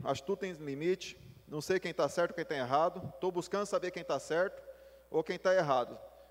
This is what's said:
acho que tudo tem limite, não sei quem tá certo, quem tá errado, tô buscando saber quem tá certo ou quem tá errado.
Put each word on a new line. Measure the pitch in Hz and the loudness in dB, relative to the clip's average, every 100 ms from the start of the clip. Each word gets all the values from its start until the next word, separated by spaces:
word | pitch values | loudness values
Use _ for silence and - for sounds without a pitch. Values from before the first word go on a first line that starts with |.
acho | 127 139 | -2 -2
que | - | -2
tudo | 190 | -4
tem | 190 | -4
limite, | 165 151 139 165 185 - - - - - | -6 -8 -2 0 0 -4 -14 -18 -20 -10
não | 151 | -6
sei | - 185 | 0 0
quem | 175 | 0
tá | 160 143 | 0 0
certo, | 156 175 | 2 0
quem | 165 156 | 0 -4
tá | 147 | -2
errado, | 123 139 170 180 123 - | 2 4 4 0 -10 -4
tô | 185 | -2
buscando | 175 165 196 202 | -2 -2 -2 0
saber | 185 180 | -2 -2
quem | 180 | -6
tá | 165 143 | -2 -2
certo | - 156 190 - - - - - - | 0 0 0 -2 -16 -18 -20 -20 -4
ou | 156 | -2
quem | 160 180 | -2 0
tá | 190 185 | 4 4
errado. | 151 131 120 - - - - | 6 4 2 -4 -16 -20 -20